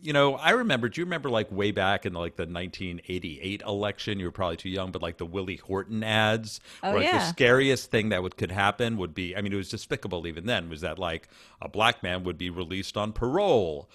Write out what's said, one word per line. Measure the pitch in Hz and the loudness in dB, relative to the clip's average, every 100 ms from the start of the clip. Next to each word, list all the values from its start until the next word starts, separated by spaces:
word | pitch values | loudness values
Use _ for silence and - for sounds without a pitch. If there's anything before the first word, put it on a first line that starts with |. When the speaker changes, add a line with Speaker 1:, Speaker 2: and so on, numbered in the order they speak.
Speaker 1:
you | 156 | 0
know, | 143 143 135 | 4 4 4
I | 156 | 4
remember, | 233 233 131 117 | 4 4 0 0
do | 156 | -2
you | 175 | -4
remember, | 165 139 | -4 0
like, | 113 104 | 0 0
way | 95 101 | 0 0
back | 101 95 98 101 | 2 2 2 -2
in, | |
like, | 87 87 - | -4 -6 -6
the | 85 | -6
nineteen | 87 92 - 92 85 - | -6 -8 -8 -8 -8 -6
eighty-eight | 92 85 69 92 101 | -6 -6 -8 -6 -6
election? | - 101 104 101 - 101 | -4 -2 -2 -4 -4 -2
You | 90 | -4
were | |
probably | 85 90 85 | -2 -2 -2
too | 95 | -4
young, | 95 92 | -4 -4
but, | 87 | -4
like, | 85 82 | -6 -6
the | 85 | -6
Willie | 95 92 87 | -6 -6 -6
Horton | - 95 98 110 | -4 -4 -2 -4
ads | 110 110 107 113 110 - - - | 2 4 4 4 -2 -12 -16 -6
Speaker 2:
Oh, | 185 | 0
Speaker 1:
were, | 202 | 2
like, | - | 4
the | 359 | 4
Speaker 2:
yeah. | 170 | 2
Speaker 1:
scariest | 175 123 127 135 127 - | 4 6 8 6 2 2
thing | 117 107 | 0 2
that | 92 | 0
would, | 92 - | -2 -4
could | 95 | -4
happen | 95 101 - 117 110 | 2 2 2 0 0
would | 87 | -4
be, | 78 90 92 | -4 -6 -4
I | |
mean, | 101 | -2
it | 98 | -2
was | 92 | -4
despicable | 107 - 139 101 87 85 | -8 -6 -6 -4 -4 -6
even | 80 98 | -6 -2
then, | 113 85 | -2 -2
was | 78 | -6
that, | 82 82 | -6 -4
like, | 87 82 - - - - | -4 -4 -8 -20 -20 -14
a | 82 | -8
black | 101 113 117 | 2 2 2
man | 92 92 90 | -2 -2 -2
would | 82 | -4
be | 90 | -6
released | 87 82 95 - 107 | -6 -6 -6 -6 -4
on | 107 | -4
parole, | 110 120 165 202 131 87 73 - | -2 0 2 4 4 4 -2 -10